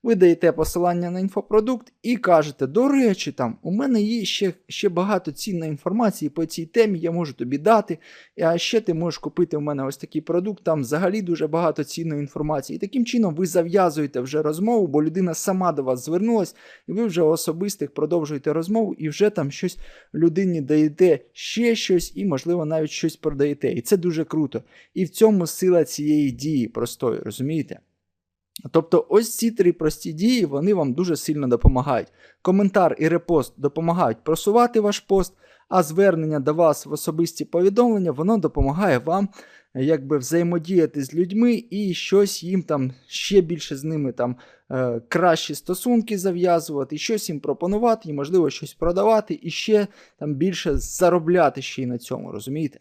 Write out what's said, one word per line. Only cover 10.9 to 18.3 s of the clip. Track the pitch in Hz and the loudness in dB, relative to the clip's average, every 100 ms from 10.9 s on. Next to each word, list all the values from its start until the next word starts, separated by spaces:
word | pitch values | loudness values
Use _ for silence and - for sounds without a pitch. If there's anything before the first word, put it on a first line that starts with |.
| 151 185 214 | 0 0 -2
дуже | 180 160 156 | -2 -2 0
багато | 165 170 151 | 0 0 0
цінної | 143 - 165 147 | -6 -6 -6 -4
інформації». | 143 151 151 151 - - | -6 -6 -4 -4 -6 -8
І | |
таким | 196 262 233 | -4 -2 0
чином | 240 202 151 | 2 0 0
ви | 185 | 0
зав'язуєте | 180 170 196 180 151 143 127 | 0 2 2 2 0 -4 -4
вже | 131 151 | -2 -2
розмову, | 151 156 214 233 175 | -2 -2 0 2 2
бо | 147 | 2
людина | 156 170 180 | 0 0 -2
сама | 160 - 190 180 | -2 -2 0 0
до | 147 | 0
вас | 131 123 151 | -2 -4 -2
звернулась, | 170 220 226 175 - - - - | -2 2 0 0 -8 -20 -20 -8
і | |
ви | 185 226 | -4 -2
вже | 170 | 2
в | 156 | 2
особистих | 160 - 165 202 - 160 | 2 -2 -4 -4 -4 -6
продовжуєте | - 151 175 151 | -2 0 0 -2